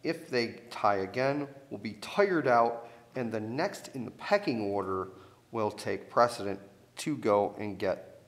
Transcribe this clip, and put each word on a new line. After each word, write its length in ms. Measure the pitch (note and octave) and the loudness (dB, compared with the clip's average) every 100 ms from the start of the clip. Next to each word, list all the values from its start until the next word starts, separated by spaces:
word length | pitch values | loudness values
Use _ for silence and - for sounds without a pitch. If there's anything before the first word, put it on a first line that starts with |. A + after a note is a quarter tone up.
if 240 | D3+ D#3+ - | -4 -6 -2
they 340 | B2 A#2+ - - | -2 -2 -6 -14
tie 260 | - G#2+ G2+ | 0 2 2
again, 500 | F#2+ B2 C3+ C#3+ C#3 - - | -2 0 0 0 -6 -12 -14
will 80 | G2 | -10
be 160 | A2 G2+ | -8 -10
tired 460 | - - G3+ E3+ C3+ | -4 2 4 4 4
out, 400 | A#2+ A#2 - - - - C3 | 6 4 2 -12 -20 -12 -6
and 160 | A#2 | -4
the 80 | A2 | -4
next 500 | A2 B2+ F#3 - - | -6 -4 -4 -6 -12
in 120 | C3+ A2 | -10 -10
the 60 | |
pecking 500 | - - G3+ G#3 A#2 | -10 0 0 2 0
order 480 | G2+ G2+ F#2+ F#2+ F#2 - - - _ | 0 0 0 -2 -4 -10 -20 -20 _
will 180 | A#2 G#2+ | -2 -2
take 400 | - A2+ G2 - | -2 -6 -6 0
precedent 500 | - A#2+ - G2+ F#2+ - - _ - | 4 4 4 -6 -6 -10 -20 _ -10
to 180 | - C3+ | -6 -2
go 380 | A2+ G#2 G2+ - | 4 4 4 -2
and 180 | G#2 F#2+ | -6 -2
get 440 | G2 F2+ - - | -2 -2 -6 -20